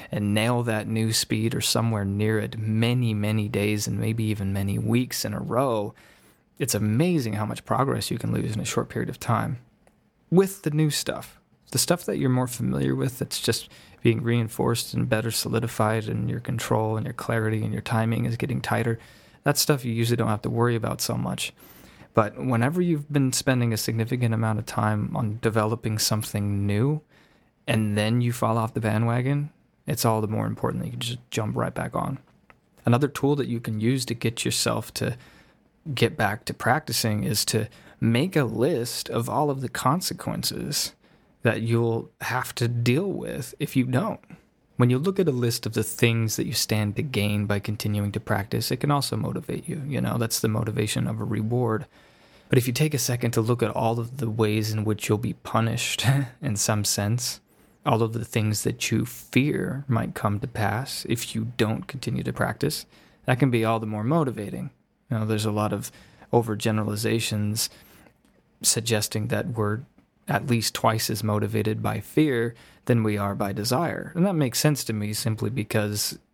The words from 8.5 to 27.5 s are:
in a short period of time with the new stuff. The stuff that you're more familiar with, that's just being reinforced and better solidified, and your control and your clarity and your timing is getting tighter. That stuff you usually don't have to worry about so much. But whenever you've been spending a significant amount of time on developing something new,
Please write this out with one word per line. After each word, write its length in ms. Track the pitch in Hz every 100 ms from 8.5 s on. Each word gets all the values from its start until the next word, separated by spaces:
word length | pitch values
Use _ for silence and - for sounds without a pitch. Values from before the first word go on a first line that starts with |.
| 107
in 60 |
a 40 | -
short 240 | 120 120
period 200 | 117 117
of 100 | -
time 400 | - 110 113 123 - _ _ _ _ _ -
with 320 | 170 190 -
the 80 | 156
new 180 | 151 156
stuff. 500 | - - - - - _ _ -
The 60 | -
stuff 280 | - 175 -
that 120 | 151
you're 120 | 135
more 180 | 127 123
familiar 480 | - 127 135 135 131
with, 240 | 131 -
that's 220 | - -
just 280 | - 113 - - - -
being 200 | 120 113
reinforced 720 | 117 120 110 - 127 117 -
and 160 | 117 120
better 220 | 110 113
solidified, 760 | - 123 117 117 - 107 113 110
and 220 | 113 120
your 100 | 120
control 560 | 127 120 - 117 110 110
and 100 | 123
your 80 |
clarity 500 | - - 113 110 110
and 100 | 110
your 80 | 110
timing 440 | - 113 113 117 123
is 120 | 117
getting 240 | - 123
tighter. 380 | - 117 117 113 - - - -
That 140 | 147 147
stuff 260 | - 139
you 80 | 127
usually 240 | 113 117 117
don't 120 | 113
have 160 | 104
to 60 | 120
worry 260 | 117 120 117
about 260 | 113 -
so 140 | - 120
much. 380 | 127 - - - - - - - -
But 240 | 117 104 -
whenever 440 | 127 117 135 180
you've 300 | 175 151 147
been 220 | 143 131
spending 400 | - - 127 120
a 40 | 107
significant 560 | - 113 113 127 117
amount 260 | 110 110 110
of 60 | -
time 480 | 113 107 107 113 -
on 240 | 110 110
developing 560 | 113 110 107 117 110 107
something 680 | - 107 - 104 101 101 101
new, 360 | 101 135 151 - _ _ _ _